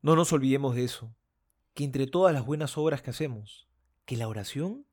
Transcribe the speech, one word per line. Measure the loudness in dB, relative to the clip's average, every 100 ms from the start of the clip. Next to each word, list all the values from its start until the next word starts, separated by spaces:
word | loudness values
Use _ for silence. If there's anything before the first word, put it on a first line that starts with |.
No | 6
nos | 4 6
olvidemos | 4 4 2 0
de | 0
eso, | -2 -6 -14 -20 _ _ _ _ _
que | -6
entre | -4 -2 0
todas | 4 4
las | 4 -2
buenas | -4 -4 -2
obras | -2 -2
que | -6
hacemos, | -6 -6 -8 -14 -20 _ _ _ _
que | -8 -6
la | -4
oración | -6 -8 -6 -6 -8 -16